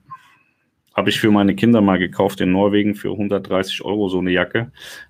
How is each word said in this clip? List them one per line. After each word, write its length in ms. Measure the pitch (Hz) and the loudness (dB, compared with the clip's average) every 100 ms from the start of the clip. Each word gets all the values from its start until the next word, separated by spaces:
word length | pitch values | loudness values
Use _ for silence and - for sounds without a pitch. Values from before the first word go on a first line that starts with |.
| - - _ _ _ _ _ _ _ | -20 -20 _ _ _ _ _ _ _
Hab 140 | - 98 | -2 -2
ich 120 | - | 2
für 100 | 110 | 2
meine 240 | 104 101 | 4 2
Kinder 280 | 101 117 117 | 2 4 4
mal 180 | 101 90 | 4 2
gekauft 420 | 92 - 95 - | 0 0 -2 0
in 100 | 90 | 0
Norwegen 420 | 92 101 101 104 101 | 2 2 2 0 -4
für 160 | 101 98 | -6 -6
hundertdreißig 680 | 101 98 98 92 95 - | -4 -4 -2 -4 -4 -6
Euro 260 | - 104 98 | -6 -4 -2
so 80 | 90 | -2
eine 120 | 90 | 0
Jacke. 400 | 90 90 113 117 - - - | 0 0 -2 -6 -10 -20 -20